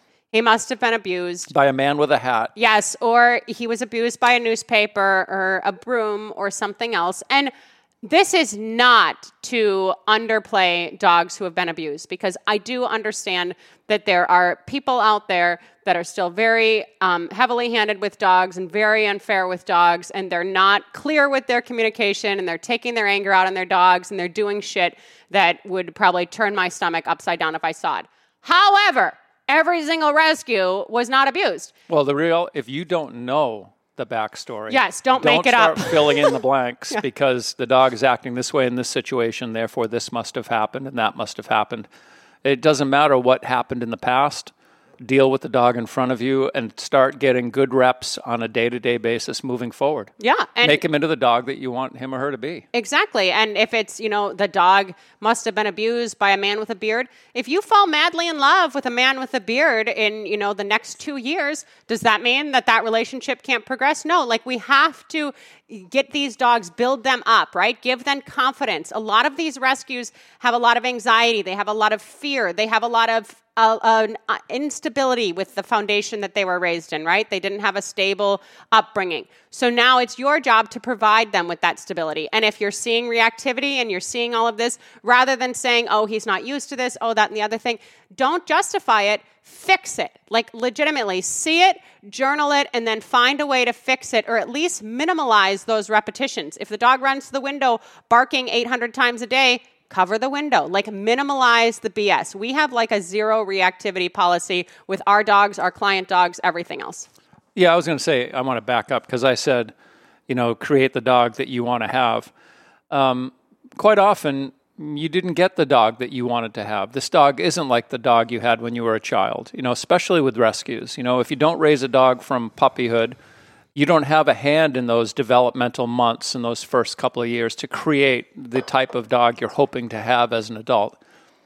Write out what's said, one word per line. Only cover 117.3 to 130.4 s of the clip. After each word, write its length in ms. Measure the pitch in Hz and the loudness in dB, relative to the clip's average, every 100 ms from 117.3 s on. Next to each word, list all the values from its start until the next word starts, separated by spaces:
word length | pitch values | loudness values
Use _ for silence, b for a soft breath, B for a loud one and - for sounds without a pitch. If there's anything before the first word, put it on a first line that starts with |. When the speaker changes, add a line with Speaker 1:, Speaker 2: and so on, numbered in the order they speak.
| 135 | 4
Speaker 2:
isn't 300 | 175 175 143 | -2 -2 0
like 200 | 120 - | 0 0
the 80 | 123 | -4
dog 320 | 123 117 113 | 2 4 2
you 100 | 117 | -2
had 200 | 117 113 | 0 0
when 140 | 117 120 | -2 -4
you 80 | |
were 120 | 117 110 | -2 -2
a 40 | |
child, 520 | - 104 104 - 113 | -2 0 0 -2 -10
you 80 | - | -8
know, 100 | 127 | -4
especially 480 | 123 - 175 - 175 | -4 0 0 2 2
with 160 | 135 113 | 2 2
rescues. 600 | 113 - - 117 123 - | 0 0 -8 -10 -10 -8
You 60 | |
know, 160 | 123 127 | -2 0
if 80 | 117 | -2
you 80 | 139 | 0
don't 220 | 151 165 | 0 2
raise 220 | 156 147 | 2 2
a 60 | 131 | 2
dog 340 | 131 127 123 | 4 4 2
from 280 | - 131 113 - | -2 -6 -6 0
puppyhood, 560 | 135 - 120 117 113 135 b b b b b | 0 0 -2 0 -2 -6 b b b b b
you 120 | 143 143 | -4 2
don't 180 | 165 | 2
have 240 | 139 156 147 | 4 2 4
a 60 | |
hand 420 | 113 143 156 156 131 | 2 2 2 2 0
in 100 | 120 | 0
those 260 | 117 113 | 0 0
developmental 760 | - 117 123 123 131 120 - 120 | -4 2 4 4 0 -4 -2 -4
months 480 | 120 117 117 - 131 | 0 0 0 -6 -6
and 80 | |
those 200 | 117 117 | -4 -6
first 340 | - 127 113 - | -2 0 0 -2
couple 240 | 127 - | -4 -4
of 40 | 117 | -4
years 260 | 120 117 - | -2 -4 -6
to 120 | - | -10
create 600 | - 160 143 139 120 - - 123 | -6 -2 2 2 0 -4 -16 -6
the 100 | 127 | -6
type 340 | - 135 131 123 | 0 0 0 -4
of 120 | 110 | -2
dog 300 | 123 120 120 | 2 2 2
you're 100 | 110 | -6
hoping 380 | - 139 127 120 | 0 -2 -2 -8
to 80 | 110 | -8
have 300 | 113 123 120 | 0 2 2
as 160 | 117 | -2